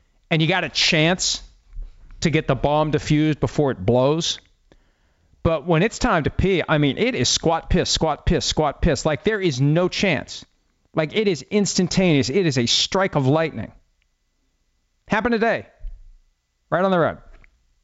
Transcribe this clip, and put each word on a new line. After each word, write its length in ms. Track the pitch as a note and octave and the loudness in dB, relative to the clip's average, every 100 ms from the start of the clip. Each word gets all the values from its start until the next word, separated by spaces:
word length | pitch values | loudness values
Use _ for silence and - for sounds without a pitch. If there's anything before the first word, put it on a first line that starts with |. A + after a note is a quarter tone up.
| _ _ _ | _ _ _
And 120 | E3 | 0
you 60 | D#3 | 0
got 160 | F#3 | 0
a 40 | D#3+ | -2
chance 760 | - - E3 D#3+ F#3 - - - _ _ - - - - - | -2 0 2 2 2 -2 -6 -10 _ _ -14 -14 -16 -20 -4
to 100 | F3 | -2
get 160 | D3+ D3+ | 0 -2
the 80 | |
bomb 380 | C3+ C#3+ D3+ D#3 | -2 0 0 0
defused 480 | C#3+ - D3+ D#3 D3 | -2 0 2 2 0
before 300 | B2+ - D3 | -2 0 -2
it 80 | A#2 | 0
blows. 600 | F#2 A#2+ C3 D#3+ E3 - _ _ _ _ _ _ _ _ _ _ | 0 2 2 0 -2 -6 _ _ _ _ _ _ _ _ _ _
But 240 | - D#3+ D3+ | -2 -2 0
when 160 | D#3+ | 2
it's 160 | G#3+ - | 2 0
time 260 | B3+ F#3 | 0 0
to 60 | C#3 | 0
pee, 320 | - F3+ F3+ - | 0 0 0 0
I 80 | D3+ | 2
mean, 220 | D3 - | 2 0
it 160 | A#3+ | -2
is 160 | B3 D#3+ | 0 -2
squat, 400 | - F3 E3 - | 0 0 -2 0
piss, 180 | F3+ C3+ | 0 2
squat, 380 | - D#3+ C#3+ - | 0 0 0 0
piss, 180 | D#3 | 0
squat, 380 | - - D3+ C3+ | 0 -2 -2 0
piss. 240 | F3 C#3 D#3+ | 0 2 0
Like, 180 | D3 | 0
there 160 | - G#3+ | 0 0
is 180 | F#3 B2+ | -2 0
no 300 | C#3+ D#3 F3+ | 2 2 0
chance. 560 | - G3 C#3+ - - - _ _ _ _ | 0 0 0 -4 -16 -20 _ _ _ _
Like, 220 | D#3 D#3+ G3+ | -4 -2 0
it 100 | G#3 | 0
is 160 | D#3+ - | -2 -2
instantaneous. 760 | G#3 G3+ - F3+ - F#3 D3 C3 | 0 0 0 0 2 4 4 2
It 160 | C3 | 0
is 140 | E3 C3 | 0 0
a 80 | A#2+ | 0
strike 480 | - - F#3+ F#3+ | 0 0 0 0
of 120 | D#3 C3 | 0 2
lightning. 460 | D3+ E3 - G#2 - _ _ _ _ _ _ _ _ _ _ _ _ - | 2 0 -6 -12 -16 _ _ _ _ _ _ _ _ _ _ _ _ -4
Happened 240 | G#3 A3+ | -2 0
today. 340 | A#3 A3+ D#3+ - _ - - - - _ _ _ _ _ | 0 0 -2 -6 _ -14 -14 -20 -20 _ _ _ _ _
Right 160 | D#3+ | -2
on 60 | F#3+ | 2
the 80 | F#3 | 2
road. 200 | C#3 D#2+ - - - _ _ _ | 0 -2 -14 -20 -20 _ _ _